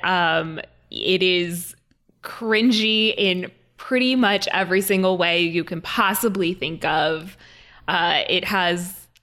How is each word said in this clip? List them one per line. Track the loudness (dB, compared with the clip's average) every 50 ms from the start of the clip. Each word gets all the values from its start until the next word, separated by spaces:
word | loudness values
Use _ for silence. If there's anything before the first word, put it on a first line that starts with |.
| 0
Um, | 0 2 2 2 2 2 0 -2 -4 -8 -10 -12 -14 _ _ _ _
it | -12 -6 -2 0 2 2 2
is | 2 2 2 0 -2 -4 -8 -10 -12 -16 -20 _ _ _ _ _ _ _ _ -18
cringy | -16 -12 -6 -2 0 2 4 4 4 4 4 2 2 2 2 2 2 2 2
in | 0 0 0 -2 -4 -8 -12 _ _ _ _ -20
pretty | -6 -2 0 2 2 2 2
much | 2 2 2 2 0 0 -2 -2
every | -2 0 2 0 0
single | 2 2 2 2 4 2 2 2
way | 2 2 2 2
you | 0 0 0 -2 -4
can | -4 -8 -8
possibly | -8 -6 -2 0 0 0 0 0 0 -2 0 0 -2 -2 -2
think | -4 -6 -8 -8 -6 -4
of. | -2 0 0 0 0 -2 -4 -8 -12 -18 -20 -20 -20 -20 -20 -20 -20 -20 -12 -6 -4
Uh, | -2 0 0 0 0 0 0 0
it | -2 -2 0
has | 0 -2 0 0 0 0 -2 -4 -8 -12 -16 -20 _ _ _